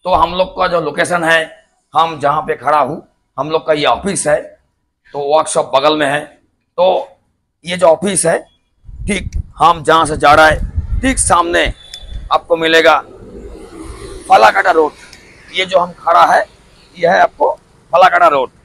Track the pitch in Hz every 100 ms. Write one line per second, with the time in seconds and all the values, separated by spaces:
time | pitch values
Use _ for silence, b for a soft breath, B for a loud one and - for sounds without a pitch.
0 | 180 175 170 180 185 - 180 170 151 147
1 | 160 175 160 165 160 - _ _ _ 147
2 | 165 156 143 151 147 151 127 151 131 156
3 | _ _ _ - 147 160 160 151 143 120
4 | 202 180 147 151 - _ _ _ _ _
5 | _ 143 143 156 156 165 147 135 147 156
6 | 143 147 151 _ _ _ _ - 185 185
7 | - _ _ _ _ _ 160 180 180 156
8 | 196 196 170 180 - _ _ _ - -
9 | - 196 - - - - 156 170 143 160
10 | 151 147 143 151 156 151 - - - -
11 | 254 262 - 175 170 175 143 - - -
12 | - - - 151 - 165 160 160 160 147
13 | - - - - - - - - - -
14 | - - - 196 214 196 190 165 151 -
15 | - - - - - 175 185 180 180 170
16 | 160 170 160 190 - _ _ _ _ 180
17 | 170 190 - - 196 - _ _ _ 170
18 | 185 175 175 143 123 _